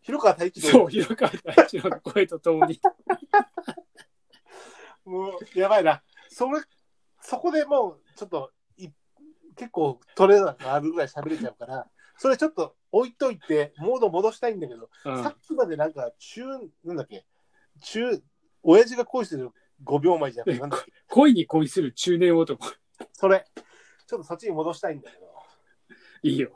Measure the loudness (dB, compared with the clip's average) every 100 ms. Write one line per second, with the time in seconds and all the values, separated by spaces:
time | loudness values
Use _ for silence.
0 | -8 2 2 2 -2 -2 6 6 6 -2
1 | -4 -2 -4 -4 2 4 4 2 -6 -6
2 | -6 -2 -2 -2 -2 2 2 2 -2 -2
3 | -6 -6 2 0 0 -10 -14 -16 -18 _
4 | -20 _ _ _ _ -20 -20 -20 -20 -20
5 | -10 -8 -6 -10 -8 -2 2 4 4 0
6 | _ _ -20 -8 -4 -4 -8 _ _ _
7 | _ _ -10 -4 -2 -2 0 0 0 -6
8 | _ -20 -10 -8 -10 _ _ _ -20 _
9 | _ _ -20 _ -20 -18 -12 -4 -4 -4
10 | _ 2 6 6 4 -4 -4 -2 -2 -4
11 | -6 -6 -8 -8 -8 -12 -14 -12 -14 _
12 | _ _ -2 0 -2 -2 -8 _ _ -2
13 | -2 _ -4 -4 -4 -2 -2 -6 -6 -2
14 | -2 0 -2 -2 -6 -6 -10 -14 -20 _
15 | -10 -6 -6 -10 _ -4 -2 -2 -4 -4
16 | -12 -12 -20 -16 -12 -12 -16 _ -12 -10
17 | -12 -16 _ _ _ _ _ _ -12 -6
18 | -4 -6 _ _ _ _ 6 8 8 2
19 | -4 -4 -6 -8 -10 _ _ _ -2 0
20 | 2 2 -2 -6 -4 -4 -4 -8 -10 _
21 | _ 6 6 6 2 0 0 -2 -4 -4
22 | -2 2 4 2 0 -4 -10 -16 _ _
23 | -20 -2 2 2 0 -20 -20 _ _ _
24 | _ -12 -10 -10 -8 -6 -6 -6 -8 -10
25 | -14 -20 -20 -20 -20 _ _ _ _ -20
26 | _ -6 -4 -2 -6